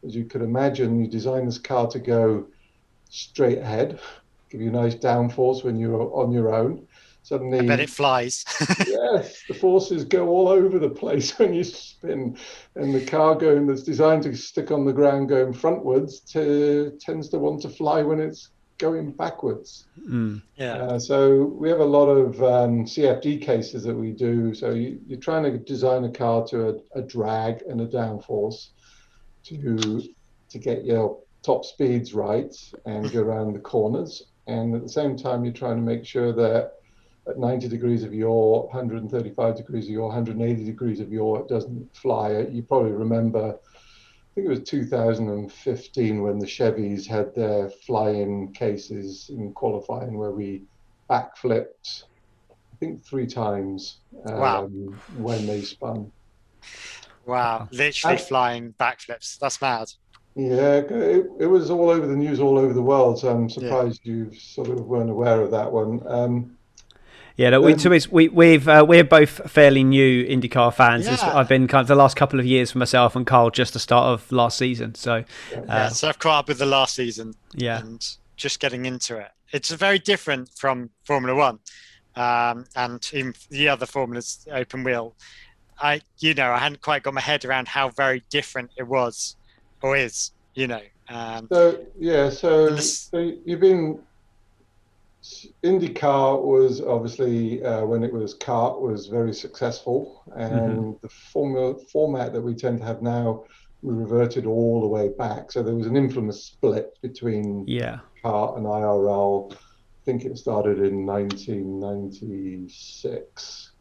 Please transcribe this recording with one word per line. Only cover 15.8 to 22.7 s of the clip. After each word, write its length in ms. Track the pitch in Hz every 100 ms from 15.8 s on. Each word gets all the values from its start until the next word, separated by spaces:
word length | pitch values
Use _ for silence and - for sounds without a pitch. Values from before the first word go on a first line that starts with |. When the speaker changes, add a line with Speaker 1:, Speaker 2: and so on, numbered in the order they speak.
| - 131 143 - _
Speaker 1:
to, 680 | 156 147 147 147 147 147 147
tends 280 | - 160 151
to 80 | 156
want 220 | 147 151
to 60 | -
fly 340 | - 151 156
when 160 | 147 156
it's 300 | 156 156 - _ _ _
going 320 | 160 165 156
backwards. 760 | - 165 - 135 - - - _ - 285
Speaker 3:
Mm. 340 | 123 110 104 - _
Speaker 2:
Yeah. 180 | 127
Speaker 1:
Uh, 240 | 117 123 120
so 440 | 120 139 135 135
we 240 | 143 - 156
have 120 | 165
a 40 |
lot 220 | 147 143 143
of, 320 | 139 127 104
um, 420 | 127 123 120